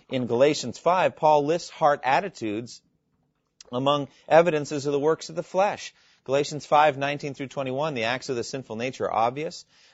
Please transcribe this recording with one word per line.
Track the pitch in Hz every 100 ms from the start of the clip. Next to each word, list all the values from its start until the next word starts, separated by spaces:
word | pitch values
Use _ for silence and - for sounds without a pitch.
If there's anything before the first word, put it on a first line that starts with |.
| -
in | 131 120
Galatians | 120 143 147 123 -
five, | 165 185 151 -
Paul | 156 151
lists | 143 170 -
heart | - 151 143
attitudes | 127 147 190 - 110 104 120 - _ _ _ _ _ _ _ _ -
among | 123 135 147 135 _ -
evidences | 156 175 151 143 147 143
of |
the | 143
works | 151 160 -
of | 160
the |
flesh. | 165 185 202 143 - - _ _
Galatians | - 135 139 147
five | - 151 156 135
nineteen | 139 143 147
through | 131 135
twenty-one, | - 135 131 156
the | 131
acts | 110 127 -
of | 123
the |
sinful | 110 135 - 110
nature | 127 -
are | 98 101 117
obvious. | 135 165 - - _ _